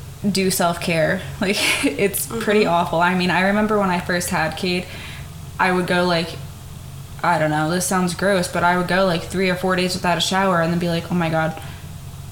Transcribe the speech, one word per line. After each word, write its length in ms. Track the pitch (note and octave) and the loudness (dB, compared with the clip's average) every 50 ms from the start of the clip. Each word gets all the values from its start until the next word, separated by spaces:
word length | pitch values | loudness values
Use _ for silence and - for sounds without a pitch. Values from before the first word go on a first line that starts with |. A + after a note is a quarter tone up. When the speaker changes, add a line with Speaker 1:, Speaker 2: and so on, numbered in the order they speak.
| - - - - - G#3 | -14 -14 -10 -4 -2 0
Speaker 1:
do 200 | F3+ G3 F#3+ F#3 | 0 2 2 2
self-care. 720 | F#3 - F#3+ E3+ E3+ - - - E3+ E3 D#3 D3+ F#3+ F#3+ - - | 2 2 2 2 0 0 -2 -2 0 2 2 2 0 -2 -4 -6
<laughs> 120 | - - | -6 -2
Like, 160 | G#3+ F#3 G3+ G3+ - - - - - | 0 0 0 0 0 0 0 0 0
it's 400 | C#4 - - G3+ G3 G3 - - | 0 0 2 0 0 0 -2 -6
pretty 360 | - A3+ A3+ A3 - G#3 G#3+ | -4 -6 -4 0 2 4 4
Speaker 2:
Mm-hmm. 80 | G#3 F3 E3+ | 4 4 4
Speaker 1:
awful. 260 | E3+ F3+ F3+ - D#3+ | 2 2 2 2 2
I 140 | F3 F3 F#3 | 2 4 4
mean, 140 | F#3 F3+ F3+ | 2 2 2
I 120 | E3 E3+ F#3 G3 | 2 4 4 4
remember 300 | G3+ G#3+ G#3+ G#3 G#3+ G#3 | 2 2 2 2 2 2
when 100 | G3+ F#3+ | 2 2
I 80 | F3 F3 | 0 0
first 300 | - - F3+ F3 F3 - | 0 0 -2 -2 -2 0
had 280 | F#3+ E3 D#3 D#3+ E3 - | 0 0 0 -2 -2 -4
Cade, 280 | - F3+ F3+ F3+ F3+ - - - - - - - - - - - - - - - | -2 -2 -2 -2 -4 -6 -10 -12 -12 -12 -12 -12 -14 -14 -14 -14 -14 -8 -2 0
I 120 | F#3 F#3 | 2 2
would 140 | F3+ F3+ F3+ E3+ | 4 2 2 2
go, 180 | F3+ F3+ F3+ | 2 2 2
like, 240 | F3+ F3 E3 E3+ E3+ - - - - - - - - - - - - - - - - - - - | 2 2 0 0 -2 -6 -10 -12 -12 -14 -14 -14 -14 -14 -14 -14 -14 -14 -14 -14 -14 -10 -4 0
I 140 | E3 F3 D#3+ | 2 2 2
don't 100 | D#3 D3+ | 2 2
know, 180 | D3+ D3+ D#3 D#3 | 2 2 0 0
this 160 | E3+ F3+ F3+ | 0 0 0
sounds 280 | - G3+ F#3 F#3 F3+ F3 | 0 0 2 0 0 0
gross, 320 | - - G3 G3+ F#3 F3 - | 0 2 2 2 2 0 0
but 160 | - F3+ E3+ | -2 0 2
I 140 | F3 F3+ F3+ | 2 2 2
would 100 | F3 E3+ | 2 2
go, 180 | F3+ F#3 G3 | 2 2 2
like, 180 | F#3+ E3+ E3+ E3+ | 2 2 0 -2
three 260 | - - F3+ F#3+ F#3 | -4 -2 -2 0 0
or 60 | F3+ | 0
four 200 | F3+ F#3+ F#3+ F#3 | 0 0 0 2
days 180 | F3+ F3+ F3+ F3+ | 2 0 0 -2
without 220 | F#3 - F3+ E3+ E3+ | -2 0 0 0 0
a 40 | |
shower 400 | E3+ - F#3+ F#3 G3 G3 F3+ E3+ | 0 0 2 2 2 4 4 2
and 100 | E3 E3 F3 | 2 2 2
then 60 | F3 | 0
be 100 | F3 E3+ | 0 0
like, 220 | E3 E3+ E3 - | 0 -2 -2 -2
"Oh 40 | F3+ | 0
my 140 | F3+ E3+ D#3+ | 0 0 0
God, 300 | D#3+ D#3+ D#3+ D#3+ E3 - - - - - - - - - - - - - - - | 0 0 0 0 -2 -6 -10 -12 -12 -14 -14 -14 -14 -14 -14 -14 -14 -14 -14 -6